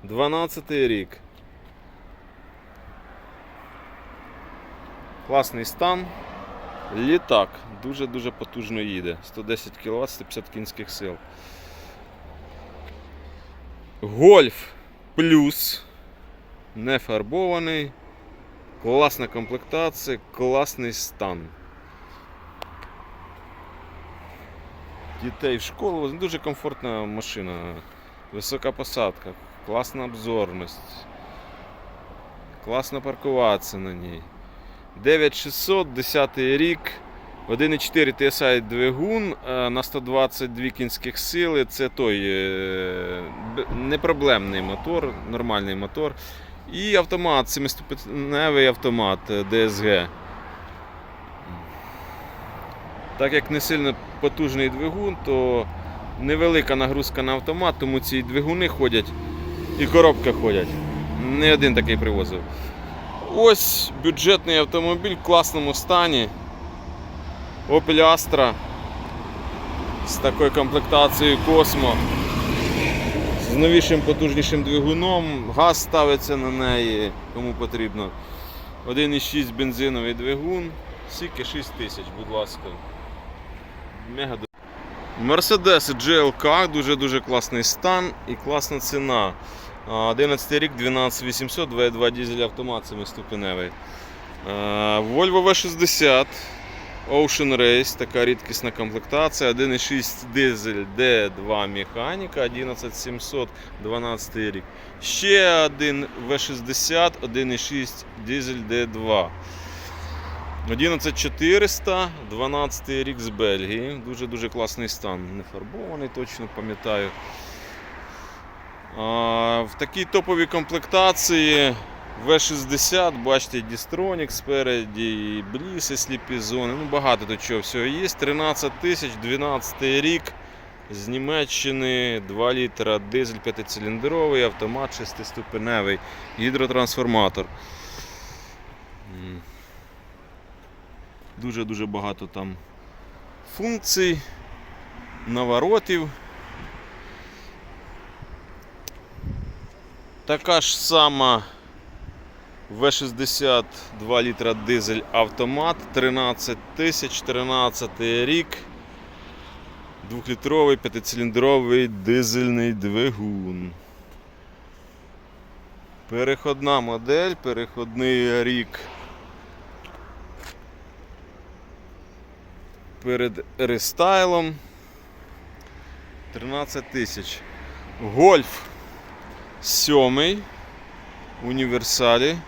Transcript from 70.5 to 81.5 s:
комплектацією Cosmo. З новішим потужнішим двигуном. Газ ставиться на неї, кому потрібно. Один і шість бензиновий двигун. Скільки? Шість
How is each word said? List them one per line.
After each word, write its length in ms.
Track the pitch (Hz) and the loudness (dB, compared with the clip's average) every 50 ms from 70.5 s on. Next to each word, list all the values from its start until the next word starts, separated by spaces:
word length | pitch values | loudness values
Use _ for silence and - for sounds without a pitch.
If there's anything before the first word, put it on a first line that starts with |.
комплектацією 880 | 135 151 139 131 135 147 - - 151 147 147 139 - - 147 147 139 131 - 160 | 4 4 2 2 2 0 2 4 6 6 6 6 6 4 4 4 4 4 4 6
Cosmo. 460 | 160 160 151 147 - 143 135 123 113 110 - - - - - - - - - - - - - - - - - - - - - - - - - - - - | 6 8 6 6 4 2 2 4 4 2 2 0 0 0 0 0 0 0 0 0 0 0 0 0 0 0 0 0 0 0 -2 -2 -2 -2 -2 0 -2 -2
З 160 | - - 120 | -2 0 2
новішим 440 | 139 156 165 170 175 160 - 165 151 | 4 6 8 8 8 6 6 2 4
потужнішим 640 | 143 151 151 - 156 151 139 147 143 - 160 147 | 4 2 2 2 2 2 2 2 2 2 2 0
двигуном. 880 | - 135 143 147 139 151 160 165 175 185 185 175 165 156 147 131 117 107 113 | 2 2 2 2 4 2 2 2 2 2 2 2 2 0 -4 -4 -4 -2 4
Газ 260 | 143 165 170 160 - | 6 6 6 6 4
ставиться 540 | - - - 160 151 143 143 135 - - 147 | 0 2 4 4 6 6 4 2 2 -2 -2
на 140 | 135 131 131 | 0 0 -2
неї, 640 | 131 131 131 127 123 120 117 113 110 107 107 101 90 - - - - | 0 0 2 2 2 4 2 2 2 2 0 -2 -4 -6 -12 -10 -8
кому 180 | 117 123 120 | -6 -4 -4
потрібно. 580 | 117 - 120 117 - 113 113 107 95 104 101 92 - - - - - - - - - - - - - - - | -4 -4 -4 -4 -4 -4 -4 -4 -4 -6 -6 -6 -8 -10 -12 -12 -12 -12 -12 -14 -14 -14 -14 -14 -14 -12 -8
Один 280 | 127 123 139 151 147 143 | -4 0 2 2 2 2
і 60 | 135 | 0
шість 340 | - - - 147 139 120 113 | -2 0 0 0 0 0 -2
бензиновий 600 | 117 135 131 120 120 135 135 131 120 117 117 120 | -2 -2 -2 0 0 0 0 0 0 -2 -2 -4
двигун. 560 | 117 123 135 139 139 151 170 185 180 175 165 156 - - - - - - - | -2 -2 -2 -2 -2 -2 -2 -2 -4 -4 -8 -10 -12 -14 -14 -14 -14 -14 -14
Скільки? 340 | - - 180 170 - - 123 | -10 -10 -10 -8 -8 -8 -8
Шість 280 | - | -6